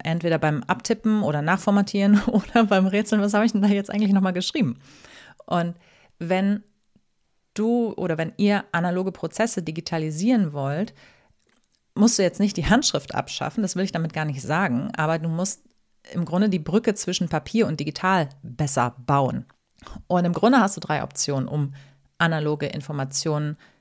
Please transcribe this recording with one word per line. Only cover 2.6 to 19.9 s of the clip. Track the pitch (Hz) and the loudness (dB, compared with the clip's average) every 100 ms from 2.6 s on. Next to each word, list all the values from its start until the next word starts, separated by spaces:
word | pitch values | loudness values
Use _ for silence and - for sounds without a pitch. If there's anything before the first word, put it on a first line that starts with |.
| 214 | 4
beim | 196 190 | 4 4
Rätseln, | 202 214 214 | 2 0 0
was | 202 | 2
habe | 208 226 | 2 2
ich | |
denn | 214 | 2
da | 202 | 2
jetzt | 202 196 | 2 0
eigentlich | 208 208 | 0 4
nochmal | 196 190 | 4 2
geschrieben? | 180 185 320 165 117 - - - - - - - | 0 -4 -2 -2 -2 -12 -20 -20 -20 -20 -18 -4
Und | 175 170 170 _ _ _ - | -2 -2 -6 _ _ _ -10
wenn | 170 185 196 208 - _ _ _ _ _ _ _ _ | -2 0 2 0 -6 _ _ _ _ _ _ _ _
du | - 220 240 233 | -2 0 2 0
oder | - 175 160 | -2 -4 -2
wenn | 160 - | -4 0
ihr | 202 202 - | 2 2 -2
analoge | 170 175 180 190 | -4 -2 -2 -4
Prozesse | 185 165 - 226 - | -6 -8 -2 -2 -2
digitalisieren | 165 160 160 165 156 151 208 254 175 | -6 -8 -6 -4 -4 -2 2 2 2
wollt, | 143 139 147 220 - - _ _ _ _ _ _ _ _ | -2 -4 -4 -6 -8 -20 _ _ _ _ _ _ _ _
musst | - 208 - | 2 4 4
du | |
jetzt | 185 - | 0 2
nicht | 202 - | -2 0
die | 147 | 2
Handschrift | 226 - 143 - - | 4 2 -2 -4 -6
abschaffen, | - - 139 - | -6 -6 -6 -4
das | 190 180 | -4 -2
will | 190 | -4
ich | |
damit | 170 165 | -2 -4
gar | 160 151 | -4 -4
nicht | 135 | -6
sagen, | 123 160 190 240 - - | -2 0 0 0 -4 -2
aber | 156 165 | -2 0
du | 165 | -2
musst | 165 185 - _ _ _ _ - | -2 -4 -6 _ _ _ _ -12
im | - 160 | -6 -2
Grunde | 175 208 | 0 2
die | 185 | 0
Brücke | 151 190 220 | 0 0 2
zwischen | 202 - 180 175 | -2 -2 -2 -2
Papier | 156 - 220 208 | -4 -2 0 0
und | 160 | 0
digital | 147 - 185 190 143 - | -6 -2 0 2 0 -6
besser | 117 123 147 - 120 123 120 | -14 -6 -2 0 0 -2 0
bauen. | 139 131 120 - _ _ _ - | 2 2 -2 -10 _ _ _ -20